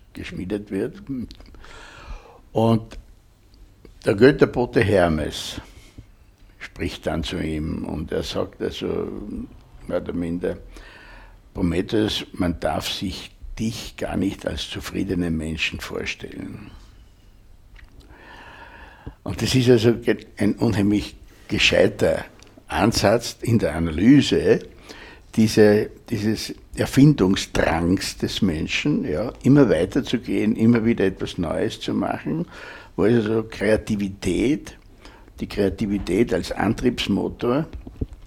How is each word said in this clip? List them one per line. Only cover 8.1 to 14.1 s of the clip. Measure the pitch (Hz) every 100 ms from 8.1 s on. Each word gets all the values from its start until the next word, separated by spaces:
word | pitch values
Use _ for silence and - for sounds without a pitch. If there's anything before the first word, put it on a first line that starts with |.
er | 87
sagt | - 101 95 -
also, | 98 - 95 87 85 101 104 - - - - - -
mehr | 90
oder | 87
minder, | 85 87 87 87 87 - - - - - - - - -
„Prometheus, | - 90 82 113 110 104 - -
man | - 90 85
darf | 80 82 -
sich | - 95 - - - - -
dich | 113 110 - -
gar | -